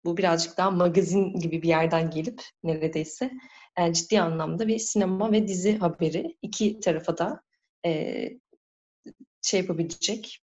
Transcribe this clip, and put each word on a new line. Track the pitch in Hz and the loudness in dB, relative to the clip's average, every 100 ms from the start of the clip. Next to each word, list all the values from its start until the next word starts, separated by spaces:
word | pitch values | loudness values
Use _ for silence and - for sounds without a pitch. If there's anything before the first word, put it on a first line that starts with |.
Bu | 170 170 | -2 2
birazcık | 185 165 - - | 2 2 0 0
daha | 190 | 2
magazin | 180 180 170 165 196 190 180 | 4 4 4 4 2 2 -2
gibi | 165 160 | -2 0
bir | 165 | 2
yerden | 160 165 165 165 | 4 4 2 0
gelip | 156 160 247 - _ | -2 -6 -8 -18 _
neredeyse, | 165 156 156 160 156 - 254 254 - - - - | -4 -2 -2 -2 -6 -6 -8 -8 -18 -20 -10 0
e, | 170 | 0
ciddi | 165 - 214 | 0 2 2
anlamda | 165 165 160 165 220 | 2 0 -2 -2 0
bir | 220 | 0
sinema | - 214 185 185 220 | 0 0 2 0 2
ve | 214 202 | 2 2
dizi | 185 190 214 | 0 0 2
haberi. | 175 - 160 160 330 - | 0 0 -2 -2 -6 -10
İki | 220 - 214 - | -10 -2 -2 0
tarafa | 185 160 - 165 | -2 0 -2 -2
da, | 202 302 _ _ _ _ 170 | -4 -4 _ _ _ _ -2
e, | 156 - - - 254 _ _ _ _ _ _ - _ - _ | -2 -4 -6 -8 -10 _ _ _ _ _ _ -20 _ -20 _
şey | - 190 | -2 0
yapabilecek | 185 165 170 - - 220 - - | 0 -2 -4 -2 -4 -4 -10 -18